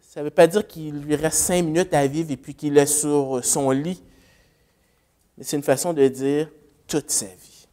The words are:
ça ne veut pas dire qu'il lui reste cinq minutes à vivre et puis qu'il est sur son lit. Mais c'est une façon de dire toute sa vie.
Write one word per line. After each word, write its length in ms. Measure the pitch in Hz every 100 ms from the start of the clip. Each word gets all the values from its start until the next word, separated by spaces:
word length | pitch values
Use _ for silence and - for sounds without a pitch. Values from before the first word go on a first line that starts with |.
ça 200 | _ -
ne 60 | 147
veut 40 |
pas 160 | 147 165
dire 180 | 190
qu'il 360 | 208 165 156 147
lui 160 | 147 147
reste 220 | 156 -
cinq 260 | - 180
minutes 280 | 170 156 180
à 140 | 151 139
vivre 240 | 147 165
et 60 | 131
puis 180 | -
qu'il 240 | 139 151 143
est 80 | 139
sur 580 | 143 151 147 135 135
son 280 | 120 156 135
lit. 280 | 135 156 180 - _ _ _ _ _ _ _ _ _ _ _ _ -
Mais 60 |
c'est 140 | 131 147
une 80 |
façon 280 | 143 131 180
de 140 | 160 135
dire 420 | 123 135 143 156 - _ _ _
toute 240 | 156 -
sa 160 | - 104
vie. 400 | 92 - - _